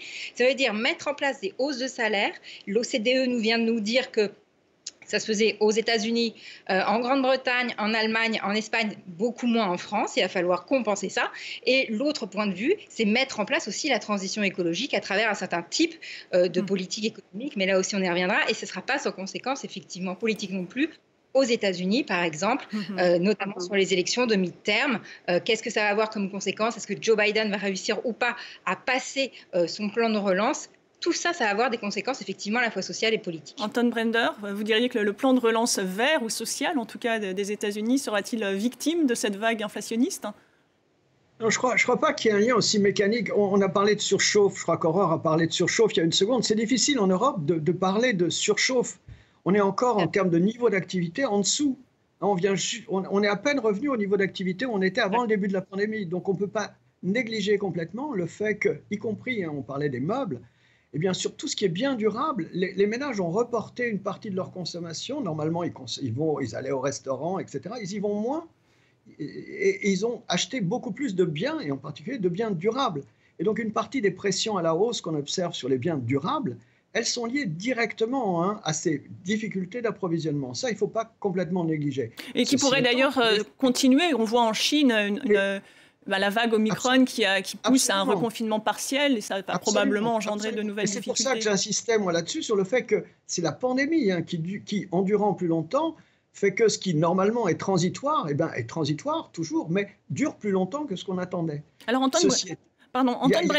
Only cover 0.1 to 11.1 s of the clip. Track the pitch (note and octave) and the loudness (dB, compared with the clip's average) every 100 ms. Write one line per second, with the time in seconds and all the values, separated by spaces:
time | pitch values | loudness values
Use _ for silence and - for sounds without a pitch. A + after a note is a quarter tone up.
0.1 | - - - B3 B3+ B3 G#3+ B3+ E4+ D4 | -14 -10 0 2 4 0 0 -2 -2 -4
1.1 | C#4+ C#4 - G3 - C#4 B3 C4 - G#3+ | -2 -2 -2 -6 -2 -2 -2 -4 -2 0
2.1 | G3+ B3+ - - - - G#3 G#3+ C4 A3+ | 2 0 -4 -16 -14 -2 -2 0 0 2
3.1 | C4 B3+ B3 A3 A#3 A3+ A#3 G#3 B3 - | 2 2 2 2 2 2 0 0 0 0
4.1 | - G3+ - _ _ _ _ - - - | 0 0 -2 _ _ _ _ -18 -16 -4
5.1 | G#3+ G#3+ G#3 A3 G#3 G#3+ A3 A3 A#3 A3 | -4 0 2 2 2 2 2 2 0 0
6.1 | A#3 A3+ - - - - F#3+ - G#3+ B3 | 0 0 -4 -18 -12 -2 0 2 0 2
7.1 | C#4 B3+ C4 C4 B3 A#3+ - G#3 A3+ A3 | 2 2 2 2 0 -2 -2 0 0 2
8.1 | A3+ A3+ G#3+ G3 G#3+ G#3+ A3+ G#3+ - - | 2 0 0 -2 -2 -2 -2 -2 -4 -12
9.1 | E3 A#3+ A#3 A#3+ A3+ G3 F3+ - G3 D4+ | -4 -2 0 0 2 2 -2 -2 -2 -2
10.1 | C4 F3+ F#3+ F3 F3+ - C4+ G#3+ G3 G3 | 0 0 0 2 0 2 0 0 -2 -2